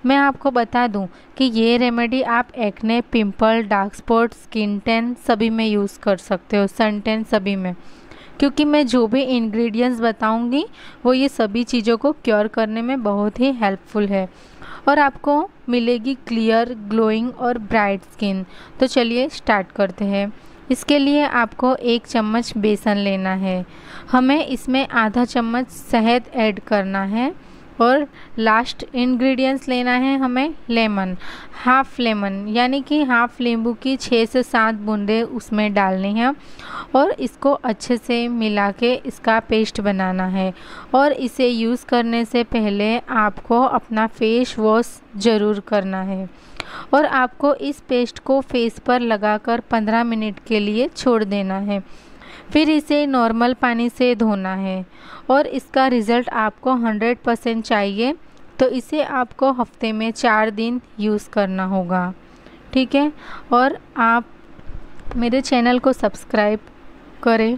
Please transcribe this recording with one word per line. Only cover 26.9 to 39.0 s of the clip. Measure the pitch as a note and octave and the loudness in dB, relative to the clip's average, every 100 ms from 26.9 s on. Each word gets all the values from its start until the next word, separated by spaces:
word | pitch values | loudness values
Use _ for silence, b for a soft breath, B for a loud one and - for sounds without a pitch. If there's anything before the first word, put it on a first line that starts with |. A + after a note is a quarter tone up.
| G3 | -4
है | G3 A3 C4 F#4 B B B - | -2 -2 -4 -6 B B B 0
और | A#3+ C4+ C#4+ B B - | 2 4 0 B B -2
last | A3 A3 B3 - - | 2 2 0 -10 -8
ingredients | B3+ B3 B3 C4 B3+ C4 C4+ - | -2 0 2 2 2 0 -2 -2
लेना | B3 B3 | -2 0
है | B3 C4+ C4+ | 0 2 0
हमें | C4 B3 D4 D#4 - | 0 0 -2 -4 -2
lemon, | A#3 A3 G3+ F#3 F3+ B B B | 0 0 0 -4 -6 B B B
half | - B3 C4 C4+ - | -4 2 2 2 -2
lemon, | A#3+ G#3+ G3 G3 G#3 | -2 0 -4 -6 -2
यानी | A3 B3 C#4 | 0 2 0
कि | C4+ D4 | 0 0
हाफ | C4+ A#3 A#3+ - | 2 2 0 0
नींबू | A#3+ A#3 A3+ | -2 0 -2
की | A3+ C4 C4 | -2 -2 -2
छः | - A#3 A3+ | 0 2 2
से | B3+ | 0
सात | B3 A#3 A3 G#3+ | 0 2 0 -2
बूंदें | G#3 G#3+ G3+ A3 | -4 -2 0 0
उसमें | A#3 B3 - G#3+ G#3+ | 0 -6 -4 -2 0
डालनी | G3+ F#3+ F#3+ G3 | 2 2 0 -2
है | G#3+ B3 D4 B B B B B | 0 0 -2 B B B B B
और | C4 D#4+ | 2 2
इसको | - B3+ - C#4 | 0 -6 -2 0
अच्छे | C#4 B3 G3+ - A#3+ | 0 -2 -4 -2 -2
से | - A#3 A#3+ | 0 -2 -2
मिला | A#3+ A3 G#3 G3+ | -2 0 0 0
के | G3 A#3+ | 2 0
इसका | B3+ | 0